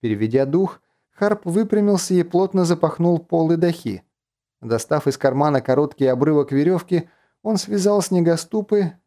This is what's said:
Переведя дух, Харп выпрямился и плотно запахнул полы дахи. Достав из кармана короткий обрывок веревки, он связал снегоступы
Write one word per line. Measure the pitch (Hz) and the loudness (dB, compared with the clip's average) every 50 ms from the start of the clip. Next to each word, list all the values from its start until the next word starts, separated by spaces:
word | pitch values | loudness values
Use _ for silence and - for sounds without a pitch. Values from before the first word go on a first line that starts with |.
Переведя | - 117 107 101 110 110 113 135 135 | -2 -4 -2 -2 -2 0 0 0 0
дух, | 135 143 180 196 180 - - _ _ _ _ _ _ _ | 2 0 0 0 -2 -4 -12 _ _ _ _ _ _ _
Харп | _ 202 208 208 208 - | _ -2 -2 -2 -2 -4
выпрямился | 175 165 175 226 202 - 214 208 202 202 185 - - 185 | -4 -2 -2 0 0 0 0 2 2 2 0 0 0 0
и | 180 170 | 0 0
плотно | 175 - 175 190 190 190 190 180 | 2 0 0 0 2 0 0 0
запахнул | 165 175 165 - 156 - - 170 175 175 160 | 0 0 0 0 -2 0 0 0 0 0 0
полы | 170 _ - 165 165 160 170 | -2 _ -2 0 2 2 2
дахи. | 165 175 175 165 - - 120 98 92 _ _ _ _ _ _ _ _ _ _ _ _ | 2 2 0 0 -2 -6 -8 -8 -8 _ _ _ _ _ _ _ _ _ _ _ _
Достав | - 117 117 110 - - 151 151 - | -6 -4 -4 -4 -2 -2 -4 -2 0
из | 147 135 | -2 -4
кармана | - - 139 127 139 143 151 143 135 127 | 0 -2 -2 0 2 0 2 0 0 0
короткий | - 131 135 147 147 - _ 139 | 0 0 0 0 -2 -2 _ 0
обрывок | 131 127 123 139 151 156 147 139 143 139 | 0 2 2 0 2 2 0 0 0 0
веревки, | 135 147 170 185 175 - - 185 165 165 - _ _ _ _ _ _ _ | 0 0 2 0 -2 -2 -2 -2 -2 -2 -4 _ _ _ _ _ _ _
он | 208 226 | -4 -4
связал | 196 - 202 208 202 185 202 208 208 185 | -2 -2 -4 -4 0 0 2 2 2 0
снегоступы | - 190 180 170 165 170 165 - - - 220 202 - 214 208 196 165 - _ _ | 0 0 2 2 2 0 0 -4 -6 -6 -6 -4 0 0 0 0 -2 -6 _ _